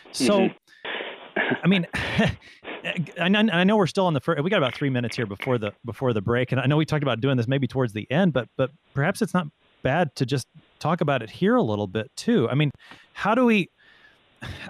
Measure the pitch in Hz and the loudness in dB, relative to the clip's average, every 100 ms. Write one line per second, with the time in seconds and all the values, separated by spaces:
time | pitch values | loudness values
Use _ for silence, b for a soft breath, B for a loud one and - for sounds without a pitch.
0 | B - 262 302 - - _ - - - | B -2 2 4 2 -2 _ -16 -12 -10
1 | - - - - - - 175 190 170 - | -10 -14 -8 -4 -2 0 2 2 0 -6
2 | - - 214 - - - - - - 185 | -4 0 0 -2 -12 -20 -16 -12 -8 -6
3 | 147 - 170 208 220 170 190 220 175 - | -6 -4 0 2 2 4 4 4 2 2
4 | 185 147 - 156 156 208 131 - 143 127 | 2 2 0 -2 0 0 0 0 -2 0
5 | 117 - 110 101 - 123 104 - 117 110 | -2 -4 -6 -4 -2 -2 -2 -8 -12 -4
6 | 131 107 95 120 127 - 127 151 160 156 | 0 0 0 0 0 0 2 2 0 -2
7 | 143 113 135 131 113 135 131 131 123 107 | -2 0 0 0 0 -2 -2 -2 -2 -4
8 | 107 143 196 131 113 - 131 - _ 139 | -2 2 2 0 -4 -4 -4 -4 _ -2
9 | 151 202 214 185 151 - _ _ 131 151 | -2 -2 -2 -2 -4 -12 _ _ -2 0
10 | 175 - 123 135 - - _ _ 147 175 | -2 -2 -2 -2 -6 -16 _ _ -2 0
11 | 156 135 117 - 190 247 143 104 104 107 | 0 0 -4 -2 2 2 2 0 -2 -4
12 | 107 - - 233 120 139 147 - B B | -6 -6 0 2 2 2 0 -2 B B
13 | B - 190 233 247 214 160 _ b b | B -4 0 2 4 4 0 _ b b
14 | b b _ _ B B B | b b _ _ B B B